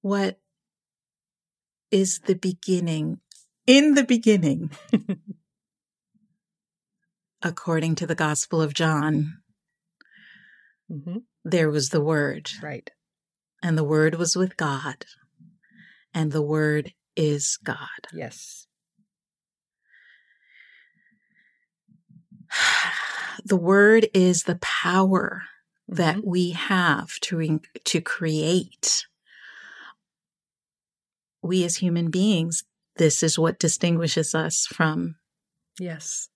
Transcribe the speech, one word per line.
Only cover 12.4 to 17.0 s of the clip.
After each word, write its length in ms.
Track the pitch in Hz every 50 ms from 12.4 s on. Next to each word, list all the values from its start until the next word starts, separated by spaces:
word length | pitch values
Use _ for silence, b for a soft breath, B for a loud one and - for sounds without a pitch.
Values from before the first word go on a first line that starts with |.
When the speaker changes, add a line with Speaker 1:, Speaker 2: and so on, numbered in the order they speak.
| 151 - - - -
Speaker 2:
Right. 280 | 151 143 120 - - _ _ _ _ _ _ _ _ _ _ _ _ _ _ -
Speaker 1:
And 140 | 175 160 156
the 60 | 156
Word 300 | 143 156 156 156 160 160
was 180 | 165 175 165 -
with 220 | 180 185 185 -
God, 480 | - 165 147 139 135 151 147 127 _ - _ - _ _ _ _ _ - - _ _ b b b b b b b b b b _
and 180 | 165 160 156 139
the 100 | 156 147
Word 520 | 147 156 156 151 151 151 151 147 - _ _